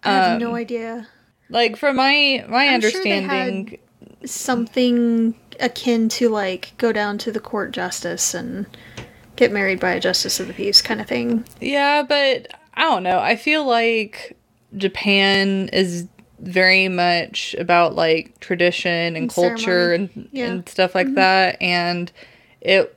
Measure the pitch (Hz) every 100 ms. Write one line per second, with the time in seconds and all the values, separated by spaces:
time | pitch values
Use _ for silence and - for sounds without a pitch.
0 | - 196 185 226 233 233 233 233 226 233
1 | 220 _ _ _ _ 233 233 214 294 262
2 | 269 285 285 262 - 233 285 254 220 240
3 | 208 196 190 190 190 190 208 - _ _
4 | - - 247 - - 247 233 - 247 240
5 | 233 233 226 226 _ - 247 240 - 233
6 | 220 - 240 214 196 185 - _ 233 214
7 | 208 202 - 214 - 214 196 - 180 -
8 | 175 175 - 180 - 185 202 - - -
9 | - - - - 247 202 196 185 185 180
10 | 175 180 185 - 185 185 202 202 - 220
11 | 214 247 240 233 233 - 233 285 285 294
12 | 277 285 277 254 113 - _ - 320 226
13 | 185 180 117 226 302 311 285 233 233 226
14 | 208 - - - _ _ _ 202 190 -
15 | 208 196 196 196 196 196 190 - 190 175
16 | 175 _ - _ - 180 185 190 190 180
17 | 175 175 165 - - - 175 175 170 -
18 | 165 160 156 _ - 180 175 165 180 170
19 | 170 160 240 - 175 - - 180 175 170
20 | 190 - - 277 247 185 175 - 185 185
21 | 180 180 185 190 185 - 180 175 175 175
22 | 175 - - - _ _ - 190 -